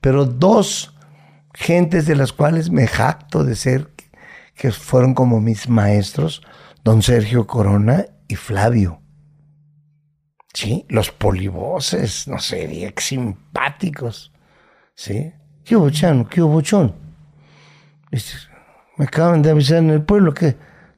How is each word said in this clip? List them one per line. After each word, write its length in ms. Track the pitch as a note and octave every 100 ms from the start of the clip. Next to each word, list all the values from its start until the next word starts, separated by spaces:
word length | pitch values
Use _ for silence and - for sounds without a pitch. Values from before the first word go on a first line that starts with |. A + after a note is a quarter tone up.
Pero 240 | C#3 C3+ C#3
dos 640 | B2 F3+ A3+ G3+ - - _ _ - _ _ _ -
gentes 520 | - E3+ F3+ F3 D#3
de 80 | D3
las 180 | C3
cuales 380 | - D3 E3 E3
me 160 | D#3+ A#2
jacto 560 | - B2 D#3+ - -
de 120 | C#3 A2
ser, 360 | C3 B2+ D3 - _ _ - - _ _
que 160 | C3+
fueron 420 | G#2+ - C3 B2+
como 260 | B2+ B2+ A2+
mis 300 | A2 A2 -
maestros, 720 | A#2 G2+ G#2 G2 - D#3 - - - - _
don 200 | A2+ A2
Sergio 420 | G#2 A#2+ G#2+ B2 A2
Corona 600 | B2+ G2+ G#2 G#2 D3+ G3+ _ _
y 60 | G2+
Flavio. 680 | - G2 G#2+ A#2+ F#2 D#2+ _ _ _ _ _ _ _ _ _ _ _ _ _ _ _
Sí, 320 | - G2+ C#3+ -
los 220 | A2 G#2
polivoces, 1160 | - G#2 F#2 F#2+ F2 G#2 F3 C3+ - - - -
no 120 | -
sé, 260 | - F#2 D#2
bien 280 | D2+ G2 -
simpáticos. 1400 | - C3+ A#2+ G2 _ - C3+ C#3+ F#3 D3 A#2+ G#2 - _ _ _ _ _ _ _
Sí. 360 | - G#2 D#3 - _ _
"¿Qué 120 | - A3+
hubo, 160 | D3
Chano? 360 | D3+ F3+ C#3 A2
¿Qué 140 | -
hubo, 180 | E3 D#3
Chon?" 340 | D3+ G3+ C#3 - - - - _ _ _ _ _ _ _ _
Dice, 240 | B2 - - - - _ _ _ -
"Me 80 | C#3+
acaban 380 | - E3+ E3+
de 80 | D3+
avisar 260 | D3+ C#3 E3
en 140 | D#3+
el 100 | D3+
pueblo 320 | D3+ G#3 F3+
que 240 | C#3+ D#3+ B2 - - _